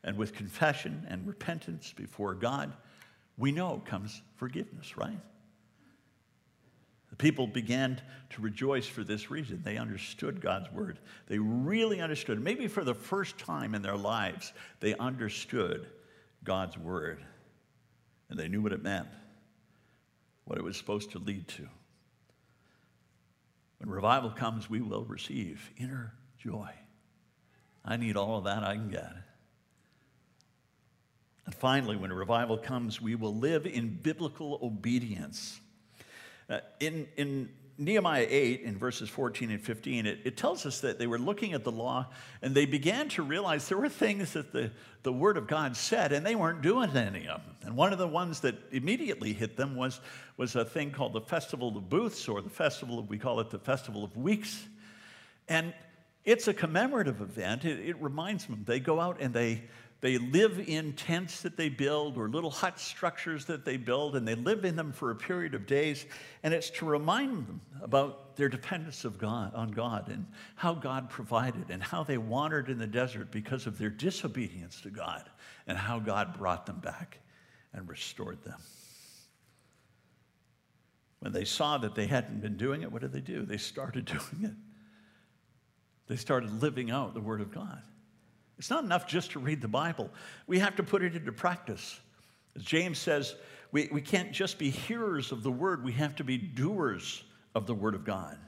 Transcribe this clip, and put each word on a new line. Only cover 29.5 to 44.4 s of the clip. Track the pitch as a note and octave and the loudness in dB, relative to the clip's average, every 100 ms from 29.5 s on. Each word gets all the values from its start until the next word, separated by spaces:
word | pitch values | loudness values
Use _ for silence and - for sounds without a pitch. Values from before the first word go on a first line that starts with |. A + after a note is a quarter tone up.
| _ _ _ _ _ _ _ _ _ _ _ _ _ _ _ _ _ _ _ | _ _ _ _ _ _ _ _ _ _ _ _ _ _ _ _ _ _ _
And | - | -14
finally, | - A2 C#3 A#2 | 2 4 4 4
when | G#2 F#2+ | -2 -2
revival | F#2 F2 A#2 A#2 A2 | -2 2 4 4 0
comes, | - B2+ A#2 G#2+ | 0 -2 -2 -2
we | A2+ | -2
will | A2+ A2 | 0 0
live | G#2+ C#3 D#3+ | 2 4 2
in | E3+ A#2+ A2+ | 2 -2 -2
biblical | E3+ D#3 D#3 D#3 - D3+ C#3+ | 0 -2 0 -4 -4 -6 -4
obedience. | A#2+ G#2 A#2+ B2 A#2+ F#2 C#2+ - - - - _ _ - - - - - - | -4 -2 2 2 0 -6 -6 -8 -10 -12 -20 _ _ -20 -20 -20 -20 -20 -6
Uh, | - - - | -6 -6 -4
in, | D#3 D#3+ D3 - | -2 -2 -4 -2
in | C#3+ C#3 B2+ - - - | 0 0 -4 -10 -18 -4
Nehemiah | D3 G#3+ F3+ C#3+ A#2 | 4 6 6 6 6
eight, | C#3 B2 B2 | 8 6 4
in | A#2 G2 | -2 0
verses | B2 A#2+ G#2+ | -2 -2 -6
fourteen | - B2 G#2 A#2 | 0 0 0 -2
and | G#2 | -2
fifteen, | A#2 A2 - B2 | -2 -4 -2 0
it, | G#2+ - | 0 0
it | B2 - | -4 2
tells | B3+ F4 | 2 2
us | D3 - | -4 -2
that | C3 G#2 | -2 0
they | A#2+ | 0
were | A#2 | 2
looking | C#3 G#3 A3 | 0 0 0
at | D3+ | 0
the | A#2+ | -2
law, | A2+ A#2+ B2+ C3 - - - | -2 0 0 -2 -10 -16 -6
and | C3 | 4
they | C3+ C#3+ | 6 6
began | C#3+ D3 A#3 D4+ | 4 4 2 0
to | - | 0
realize | C#3+ E3 G3 D3+ - | 0 0 2 2 2
there | F#3+ | 2
were | C#4 | 2
things | - G#3+ G3+ F3+ | 2 2 2 0
that | D#3 | -2